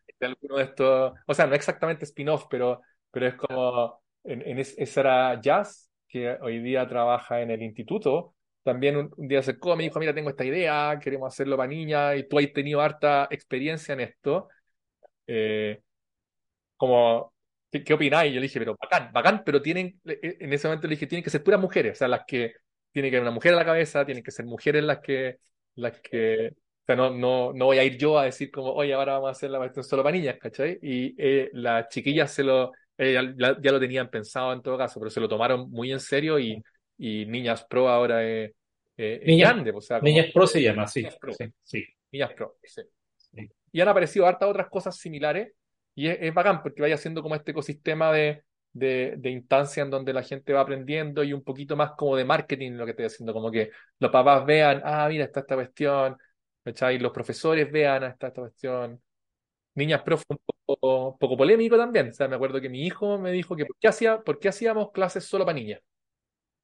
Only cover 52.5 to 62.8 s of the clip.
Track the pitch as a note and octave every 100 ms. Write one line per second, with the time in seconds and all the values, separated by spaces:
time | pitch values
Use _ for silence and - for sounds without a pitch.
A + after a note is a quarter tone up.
52.5 | C3 B2+ A#2+ A#2 A2+ A2+ - A2+ A2 A2+
53.5 | A2+ G#2+ - _ - B2 C3 C3 C#3 C3+
54.5 | D#3 D3+ C#3 D3+ D3+ D3+ D#3 C#3 C#3 C3+
55.5 | C3 B2 - C#3+ C#3 C3+ C3 _ _ _
56.5 | _ A#2+ - B2+ B2+ B2 B2 A#2 - D#3+
57.5 | D#3+ C#3 D3+ C#3+ C3+ C3 - C3 B2+ A#2
58.5 | _ C3 B2 A#2+ A#2 _ _ _ _ _
59.5 | _ _ C#3+ D3+ D3 - D#3+ - C#3+ -
60.5 | - - C#3 C3 C3 C3 - B2+ B2+ D3
61.5 | A3+ A3+ A3+ A#3+ A3 A#2+ - C3+ B2+ C3+
62.5 | C3 C3 B2+